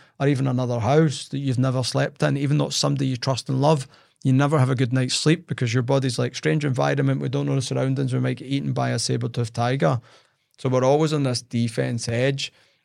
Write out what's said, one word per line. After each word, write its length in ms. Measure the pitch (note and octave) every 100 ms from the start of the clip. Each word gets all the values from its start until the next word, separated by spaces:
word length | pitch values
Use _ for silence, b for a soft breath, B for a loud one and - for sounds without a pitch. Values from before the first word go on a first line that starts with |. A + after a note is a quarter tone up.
| B B
or 80 | C#3
even 200 | C3 C3
another 320 | B2 B2 A#2+
house 480 | A2 D3+ D#3+ - -
that 80 | C#3
you've 200 | C#3 A#2+
never 240 | C3 B2+
slept 400 | A#2+ C3+ C#3+ -
in, 140 | D3+ C#3
even 200 | C#3 D3
though 100 | C#3+
it's 80 | -
somebody 320 | D3 C#3 C3+
you 100 | A#2+
trust 320 | C3+ A#2+ -
and 120 | C3
love. 260 | C#3+ D#3 - b b b
You 80 | C3+
never 260 | C3 C#3+ D#3
have 120 | B2+
a 60 | B2
good 180 | A#2+
night's 220 | C3 B2+ -
sleep 320 | D#3 F3 -
because 260 | A#2+ A#2+
your 100 | B2
body's 340 | A#2+ C#3 C3 A#2
like, 160 | B2 -
"Strange 280 | D#3 D#3
environment, 560 | C#3+ C3+ C#3+ C#3 C#3 C#3
we 60 | C3+
don't 160 | C#3 C#3+
know 100 | C#3
the 60 |
surroundings, 520 | C3 C3+ C3 C3+ C3
we 60 | B2+
might 160 | B2+ B2+
get 100 | C3
eaten 240 | C#3 C#3+
by 180 | B2+ B2+
a 80 | A#2+
saber-toothed 540 | - B2+ A#2+ A#2+ A2+
tiger." 460 | - A#2+ C3+ D#3+ B2+ b b b b b -
So 120 | C3
we're 160 | B2+ C3
always 260 | D3 D#3+
on 100 | D3+
this 180 | C3 A#2
defense 640 | - A#2 A#2 C3 C3 A#2 -
edge. 460 | A#2 C3+ C#3 - b b b